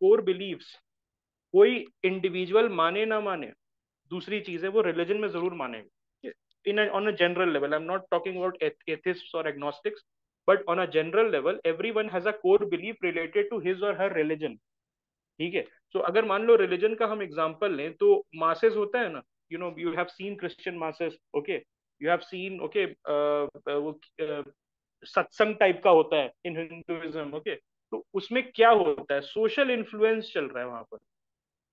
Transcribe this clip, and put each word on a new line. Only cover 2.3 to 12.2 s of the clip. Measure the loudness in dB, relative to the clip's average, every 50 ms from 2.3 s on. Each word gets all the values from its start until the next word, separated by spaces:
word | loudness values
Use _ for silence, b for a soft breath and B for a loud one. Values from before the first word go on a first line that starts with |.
| -2 -4 -2 2 2 4 4 2
माने | 2 2 0 0 0 0 -2
ना | -2 -2 -2
माने, | -2 -2 -4 -6 -6 -10 -14 _ _ _ _ _ _ _ _ _ _ _
दूसरी | -10 -10 -6 -6 -6 -6
चीज | -6 -6 -8 -6 -4
है, | -2
वो | 0 2
रिलीजन | 2 2 0 -2 -2 -2 -2
में | -2 -2 -4
जरूर | -4 -4 -4 -4 -4
मानेगा। | -6 -8 -8 -8 -12 -14 -18 _ _ _ _ _ _ -16 -16 -16 _ _ _ _ _ -6 -2
In | 0
a, | 0 0 0 0
on | -2 -2 -2
a | 0
general | 2 0 0 2 0 0 0 0
level, | 0 0 0
I'm | -2 -2 -2 -4
not | -6 -6 -4 -2 -2
talking | -2 -2 -4 -6
about | -4 -4 -4 -4 -2 -4
ath-, | -4 -4 _ _ -8 -8 -4
atheists | -4 -4 -4 -4 -8 -10 -8
or | -6 -4
agnostics, | -6 -6 -6 -6 -8 -8 -6 -6 -8 -8 -8 -12 _ _ _ _ _ _ _ _ 4
but | 4 4 4 0
on | -2 -2 -2 0
a | 0
general | 0 0 2 2 2 2 2 2
level, | 0 0 0 -2 0 -2
everyone | -2 -2 -2 -2 -2 -2 -2 -2 -2
has | -4 -4